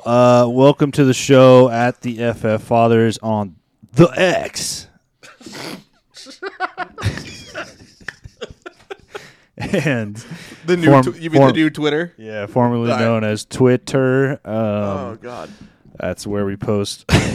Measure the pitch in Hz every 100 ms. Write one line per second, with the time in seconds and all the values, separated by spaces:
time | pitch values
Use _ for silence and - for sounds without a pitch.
0 | - 120 123 123 120 123 139 143 147 139
1 | 135 123 - 131 131 127 127 117 123 -
2 | 123 113 120 110 113 107 - 117 117 113
3 | 113 - 110 107 101 - _ _ - 123
4 | 170 - 185 165 - - - - - _
5 | _ _ - - - - - - _ _
6 | _ - 262 - 381 - 359 - - -
7 | - - - - - - - - - _
8 | - - - - - - - _ - -
9 | _ - - _ _ - 120 190 147 123
10 | 104 107 - 170 - - 160 175 156 135
11 | 127 127 160 139 135 156 156 151 147 151
12 | 175 - 110 107 101 127 120 120 117 113
13 | 113 113 107 107 - - 127 123 - 135
14 | 131 131 135 - - 110 110 104 101 117
15 | 123 113 120 117 80 - - _ _ -
16 | 90 90 104 101 101 98 - 104 104 -
17 | - - -